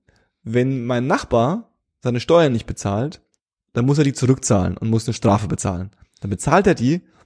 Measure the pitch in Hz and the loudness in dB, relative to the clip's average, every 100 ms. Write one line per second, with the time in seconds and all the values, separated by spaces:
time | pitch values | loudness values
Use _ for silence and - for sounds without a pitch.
0 | _ _ _ _ - 120 127 135 117 123 | _ _ _ _ -4 0 0 -2 -2 -2
1 | 127 214 - 120 123 214 - _ _ _ | 0 -2 0 0 2 -2 -8 _ _ _
2 | 127 120 - 170 151 117 - - 101 101 | -6 -2 2 4 4 0 -6 -8 -4 -4
3 | 135 - _ _ _ _ _ 120 127 143 | -4 -8 _ _ _ _ _ 0 2 4
4 | 139 131 123 131 - 104 90 - 113 110 | 2 2 0 0 2 0 0 -4 -2 -2
5 | - 113 113 101 104 - 101 87 95 _ | -2 -2 2 2 0 -4 -4 -6 -10 _
6 | _ _ 101 92 - 170 202 160 120 175 | _ _ -8 -6 0 2 4 2 0 -2
7 | - _ | -6 _